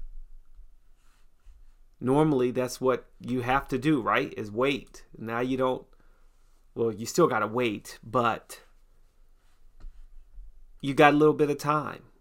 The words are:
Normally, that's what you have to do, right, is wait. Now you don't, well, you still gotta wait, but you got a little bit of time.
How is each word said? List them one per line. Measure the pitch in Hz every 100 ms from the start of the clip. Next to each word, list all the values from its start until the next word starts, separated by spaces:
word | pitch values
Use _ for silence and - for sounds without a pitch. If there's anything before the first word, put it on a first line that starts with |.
| - - - - - - - - - - - _ - _ - - - - - _
Normally, | 123 139 160 135 127
that's | 123 123 -
what | 127 120 - -
you | 90 127
have | 120 135 -
to | 135
do, | 147 147
right, | 101 110 143 -
is | 107
wait. | 104 135 160 - - - -
Now | 110 117
you | 131 131
don't, | 131 127 - - - _ - _ _ _ _
well, | - 117
you | 101 113
still | - 160
gotta | 120 107
wait, | 113 120 104 - -
but | 110 127 117 104 - - - - - - - _ - - _ - - - - - - - - - - - - -
you | 135
got | 135 147
a | 147
little | 151
bit | 151 147
of | 143
time. | 147 151 120 - - _